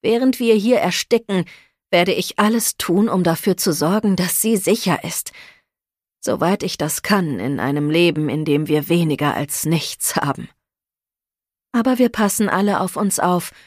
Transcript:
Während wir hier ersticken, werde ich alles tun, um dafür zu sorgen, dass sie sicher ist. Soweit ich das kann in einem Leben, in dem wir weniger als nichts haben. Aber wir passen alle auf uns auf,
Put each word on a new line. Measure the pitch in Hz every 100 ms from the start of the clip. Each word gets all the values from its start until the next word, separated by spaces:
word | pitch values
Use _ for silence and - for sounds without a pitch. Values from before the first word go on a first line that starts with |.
Während | - 233 254 254
wir | 233 220
hier | 208 247
ersticken, | 180 175 - 233 233 196 165 - _ _ _
werde | 175 175
ich | 175 180 -
alles | 208 226 - -
tun, | - 180 220
um | 185
dafür | 175 165 - 175
zu | -
sorgen, | 143 147 208 208 185
dass | 180 -
sie | 220 220
sicher | 180 226 196 160
ist. | 170 - - - - _ _ _ _ _ _ _
Soweit | - - 165 202
ich | - -
das | 151 -
kann | - 202 170 113
in | 113 143
einem | 120 147 147
Leben, | 160 175 156 151
in | 143 151
dem | 147 156
wir | 147 147
weniger | 170 165 139 147 -
als | 143 - 151
nichts | 165 - - - -
haben. | 143 - - _ _ _ _ _ _ _ _ _ _ _ _
Aber | 240 233 247
wir | 240
passen | 233 208 - 208
alle | 185 202 202
auf | 185 -
uns | 196 -
auf, | 180 180 - -